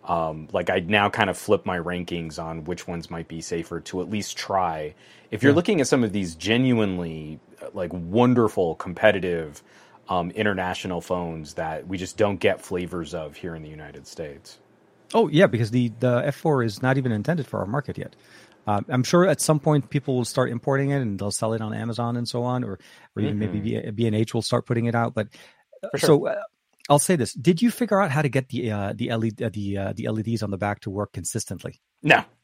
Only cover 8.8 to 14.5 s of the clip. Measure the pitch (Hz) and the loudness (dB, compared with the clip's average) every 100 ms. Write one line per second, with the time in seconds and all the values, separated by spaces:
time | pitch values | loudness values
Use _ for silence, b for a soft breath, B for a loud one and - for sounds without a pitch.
8.8 | 98 85 110 98 90 85 78 73 B B | -10 4 6 6 0 -2 -4 -12 B B
9.8 | B B - 92 87 107 104 92 92 87 | B B -4 -2 -2 0 0 2 -2 -4
10.8 | 92 87 - 90 85 80 76 - 80 78 | -4 -6 -2 -4 -2 -6 -10 -6 -6 -6
11.8 | 82 95 92 - 104 95 101 92 - 90 | -6 -6 -6 0 0 4 0 0 -4 -6
12.8 | 87 87 78 85 76 76 90 80 78 156 | -4 -6 -6 -8 -10 -10 -10 -10 -12 -14
13.8 | 151 143 - - 151 139 - | -16 -18 -18 -12 -12 -12 -20